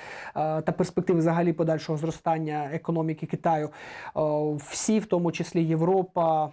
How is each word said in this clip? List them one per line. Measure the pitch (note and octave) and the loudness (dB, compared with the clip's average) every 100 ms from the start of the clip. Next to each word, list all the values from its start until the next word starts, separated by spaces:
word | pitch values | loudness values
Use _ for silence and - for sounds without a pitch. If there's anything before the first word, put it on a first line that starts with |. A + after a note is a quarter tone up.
| - - - - D#3 D#3 | -12 -14 -10 -4 -2 0
та | D#3 | -2
перспективи | E3 F3 - F3 F3 | -2 -2 0 2 2
взагалі | D#3+ E3 F3 | 4 4 2
подальшого | D#3+ E3 D#3 - D#3 | 2 0 0 -2 -4
зростання | D#3+ D#3 - D#3+ D#3 D3+ C#3+ | -4 -4 -2 0 -2 -4 -4
економіки | D#3+ - E3 D#3+ D#3+ D#3+ | -6 -2 -2 0 -4 -4
Китаю. | D#3+ F3 D#3+ D3+ | -2 0 0 0
Е, | - - - - - D#3 D3+ D3+ D3+ | -8 -16 -14 -8 -2 0 0 0 -2
всі, | - - - A3 | -6 -4 2 2
в | - | 2
тому | F3+ F3 | 0 0
числі | D#3+ E3+ F3+ | -2 -2 0
Європа, | D#3+ D#3+ E3+ F#3+ F#3 - E3 D#3 D3+ | 2 2 4 2 2 0 2 2 0